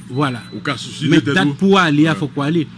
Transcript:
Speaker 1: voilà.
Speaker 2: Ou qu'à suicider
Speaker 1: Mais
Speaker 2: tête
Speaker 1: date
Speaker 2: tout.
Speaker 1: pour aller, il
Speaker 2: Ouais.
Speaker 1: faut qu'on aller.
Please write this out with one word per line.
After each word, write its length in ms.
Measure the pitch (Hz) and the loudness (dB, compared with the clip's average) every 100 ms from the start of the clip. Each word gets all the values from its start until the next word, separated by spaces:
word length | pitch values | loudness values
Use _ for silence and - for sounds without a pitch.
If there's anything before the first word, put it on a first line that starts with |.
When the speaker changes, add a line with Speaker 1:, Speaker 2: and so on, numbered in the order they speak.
| - | -10
Speaker 1:
voilà. 320 | 127 143 117 - 107 | -4 -4 -4 -12 -10
Speaker 2:
Ou 40 | |
qu'à 180 | 143 123 | -8 -8
suicider 320 | 123 - 151 | -10 -6 2
Speaker 1:
Mais 120 | 165 | 2
Speaker 2:
tête 120 | 143 | 2
Speaker 1:
date 160 | 160 196 | 0 0
Speaker 2:
tout. 40 | 143 | 0
Speaker 1:
pour 220 | 196 196 | 2 4
aller, 260 | 170 147 | 4 2
il 40 | 160 | 2
Speaker 2:
Ouais. 60 | 156 | 0
Speaker 1:
faut 120 | 143 | -4
qu'on 160 | 143 | -4
aller. 240 | 143 170 139 | -2 -2 -4